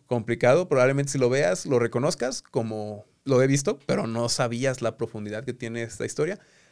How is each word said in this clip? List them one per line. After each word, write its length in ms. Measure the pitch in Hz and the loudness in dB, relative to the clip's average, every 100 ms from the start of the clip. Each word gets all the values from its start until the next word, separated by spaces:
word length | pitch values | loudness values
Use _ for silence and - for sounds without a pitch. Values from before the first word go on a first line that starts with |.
| - | -4
complicado. 640 | 120 110 117 123 147 180 | -4 -2 2 4 4 4
Probablemente 420 | 135 127 139 143 | 4 4 2 0
si 60 | 139 | 2
lo 120 | 123 | 2
veas, 360 | 131 160 185 160 | 4 2 0 0
lo 140 | 127 | 2
reconozcas 640 | 117 127 143 - 247 - | 2 0 -2 -2 -4 -6
como 640 | - 135 113 107 107 104 - _ - | -6 -4 -2 -4 -8 -10 -16 _ 2
lo 160 | 127 | 4
he 60 | 135 | 6
visto, 320 | 139 139 - - | 4 0 -2 -2
pero 220 | - 113 | -2 -2
no 220 | 113 120 | -2 -2
sabías 520 | - 123 120 131 127 | 0 -2 -2 -2 -2
la 140 | 113 110 | -4 -4
profundidad 480 | - 110 104 104 | -6 -6 -8 -6
que 100 | 127 | -8
tiene 280 | 120 117 117 | -8 -8 -6
esta 220 | 117 - 117 | -8 -6 -6
historia. 340 | - 156 208 _ _ _ | -4 -4 -6 _ _ _